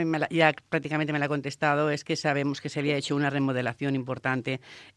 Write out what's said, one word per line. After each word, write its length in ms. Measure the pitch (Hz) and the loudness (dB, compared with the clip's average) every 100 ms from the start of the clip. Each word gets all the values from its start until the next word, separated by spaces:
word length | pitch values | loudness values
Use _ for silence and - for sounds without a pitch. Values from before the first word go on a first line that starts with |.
me 140 | 165 156 | 4 0
la, 100 | 151 | 0
ya 220 | 165 156 - - | 4 4 4 -4
prácticamente 440 | 165 143 151 151 | -4 0 -2 0
me 80 | 151 | 0
la 60 | 143 | 0
ha 20 | |
contestado, 640 | 147 139 - 151 143 151 | -2 -4 0 2 4 2
es 120 | 147 | 0
que 140 | - 156 | -2 -2
sabemos 440 | 151 143 143 139 | 0 0 0 -4
que 80 | - | -6
se 120 | 151 | -2
había 160 | 143 143 | 0 0
hecho 180 | - | 0
una 160 | 143 143 | 0 2
remodelación 640 | 139 135 127 123 - 139 | 2 0 0 -2 -2 -2
importante 640 | 135 123 120 131 131 127 131 - - - | -2 -2 -4 -2 -2 -2 -6 -8 -20 -20